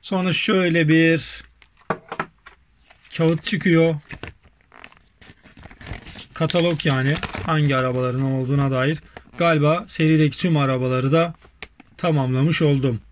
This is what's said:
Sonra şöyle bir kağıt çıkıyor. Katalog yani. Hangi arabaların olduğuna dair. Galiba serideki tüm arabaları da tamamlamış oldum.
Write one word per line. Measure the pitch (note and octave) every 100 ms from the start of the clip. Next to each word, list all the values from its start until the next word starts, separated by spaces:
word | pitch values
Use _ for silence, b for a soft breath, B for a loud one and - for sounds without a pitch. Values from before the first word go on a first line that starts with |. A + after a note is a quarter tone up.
Sonra | - F#3+ F#3
şöyle | D#3+ - F#3+ F3+ E3+ D#3
bir | D#3+ E3 E3 - - - _ _ _ _ - - - - _ - _ _ _ _ _ - -
kağıt | E3 E3
çıkıyor. | - F#3 F3+ E3 E3 D3+ _ - - - _ _ _ - - _ _ _ - - - - - - - - - - -
Katalog | - D#3+ F3 E3+ D#3 D#3+
yani. | C3 C3+ D3+ - - -
Hangi | D#3 D3 C3+
arabaların | B2+ B2+ B2+ B2
olduğuna | C3+ C3+ B2+ C#3+ C#3
dair. | C3 C3 D#3 B B B C#3+
Galiba | E3+ D#3 D3 E3+ -
serideki | - D#3 D#3 D3+ -
tüm | F3+ D#3
arabaları | C#3 C3 B2+ B2+ C3+
da | D#3+ E3+ E3 - _ - _ - -
tamamlamış | F3+ D3+ B2+ C3 D3 D#3+
oldum. | D#3 C#3 C3 A2 -